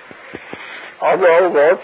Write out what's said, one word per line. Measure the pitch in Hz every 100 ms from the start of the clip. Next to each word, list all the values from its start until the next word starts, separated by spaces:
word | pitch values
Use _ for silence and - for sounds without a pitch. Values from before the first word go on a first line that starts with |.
| - - - - - - - - - - 156
اب | 170 180
آؤ | 165 185
غور | 156 151 185